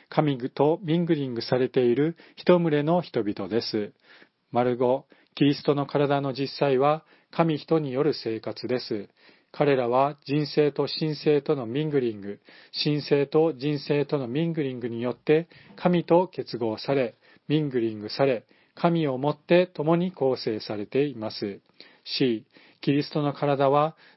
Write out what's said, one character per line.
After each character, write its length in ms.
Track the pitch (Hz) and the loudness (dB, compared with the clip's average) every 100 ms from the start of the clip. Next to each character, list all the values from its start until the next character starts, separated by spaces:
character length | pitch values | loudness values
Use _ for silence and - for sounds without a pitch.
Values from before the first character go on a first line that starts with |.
| - | -4
神 280 | - 151 127 127 | 0 0 -2 -6
と 300 | - 147 175 | 0 2 2
ミ 140 | 170 170 | 0 0
ン 80 | 170 | 2
グ 100 | 151 | 0
リ 120 | 135 | -2
ン 60 | |
グ 80 | 113 | -6
さ 160 | - 127 | -2 0
れ 120 | 127 | 0
て 120 | 131 | 2
い 140 | 120 120 | 2 2
る 220 | 156 - - - | 0 -2 -18 -4
一 240 | - 180 | 4 4
群 120 | 165 | 4
れ 120 | 147 | 0
の 180 | 147 175 | 2 0
人 220 | - 123 | 0 -4
々 240 | 101 98 92 | -4 -4 -2
で 140 | 113 | -2
す。 320 | - 110 104 _ _ - - _ - | -2 -4 -6 _ _ -20 -20 _ -4
丸 260 | 120 123 120 | -2 0 0
五、 280 | 123 135 - _ _ - | 0 0 -4 _ _ 0
キ 100 | 143 | 2
リ 100 | 139 | 2
ス 80 | |
ト 120 | - 143 | 0 0
の 100 | 139 | 0
体 360 | 143 143 143 | 0 2 0
の 120 | 139 | -2
実 240 | 127 135 - | -4 -6 -2
際 200 | 143 131 | 2 4
は 280 | 143 156 _ _ _ | 2 0 _ _ _
神 260 | - 165 147 | 0 0 0
人 220 | - 160 | 0 0
に 140 | 143 | 0
よ 100 | 127 | 0
る 100 | 151 | 0
生 260 | 123 113 110 | -2 -4 -6
活 280 | 113 - 113 | -8 -10 -4
で 120 | 123 | -4
す。 300 | - 107 98 _ _ _ _ | -4 -8 -8 _ _ _ _
彼 240 | - 143 131 | 0 2 2
ら 140 | 120 | 2
は 280 | 127 139 151 - | 2 2 -2 -4
人 200 | 147 143 | -2 0
生 260 | 156 147 | 2 2
と 160 | 143 139 | 2 -4
神 280 | - 156 147 | -2 -4 0
性 260 | 156 147 | 2 2
と 140 | 143 143 | 2 -4
の 100 | 113 | -2
ミ 200 | 135 156 | -4 0
ン 40 | |
グ 100 | 143 | 0
リ 140 | 120 | 0
ン 80 | 104 | -4
グ、 180 | 101 101 _ - - - | -10 -12 _ -20 -14 -4
神 180 | 151 151 | -2 -2
性 240 | 139 143 139 | 0 0 2
と 280 | 156 165 | 2 2
人 260 | 127 147 143 | 0 -4 -4
性 260 | - 147 139 | -2 -2 0
と 120 | 147 | -4
の 100 | 120 | -4
ミ 200 | 139 170 | -2 -2
ン 60 | |
グ 80 | 160 | -2
リ 120 | 135 | -4
ン 60 | 127 | -6
グ 100 | 117 | -8
に 120 | 117 | -4
よ 100 | 123 | -4
っ 40 | 120 | -4
て 320 | - 156 170 - - - | 2 2 2 -16 -20 -4
神 280 | 180 175 | 0 0
と 240 | 156 170 180 | 4 2 2
結 300 | - - 117 | -6 -8 -4
合 200 | 117 107 | -4 -4
さ 160 | - | -2
れ、 220 | 139 117 _ _ _ - | 0 -2 _ _ _ -2
ミ 140 | 151 | -2
ン 80 | 147 | 0
グ 100 | 127 | -2
リ 160 | 113 107 | -2 -4
ン 40 | |
グ 100 | 104 | -8
さ 160 | - 135 | 0 0
れ、 200 | 123 _ _ _ - | 0 _ _ _ -2
神 320 | 175 170 147 | 0 2 0
を 100 | 127 | 0
も 140 | 143 | -2
っ 60 | 139 | -2
て 280 | - 175 180 | 4 4 4
共 280 | - 151 170 | 0 2 2
に 160 | 180 | 0
構 260 | - 135 123 | 0 0 0
成 220 | 120 107 | -2 -4
さ 160 | - 104 | -6 -8
れ 100 | 101 | -4
て 200 | 131 147 | -2 -2
い 100 | 117 | -4
ま 160 | 107 | -8
す。 300 | - 104 92 _ _ - _ | -6 -8 -8 _ _ -20 _
C、 420 | - - 131 110 - _ - _ | -8 0 0 0 -6 _ -20 _
キ 120 | - | 0
リ 100 | 143 | 0
ス 80 | 139 | 0
ト 100 | 156 | -2
の 120 | 143 | -2
体 360 | 139 143 139 135 | -2 -2 2 4
は 260 | 147 156 - - | 4 2 -4 -20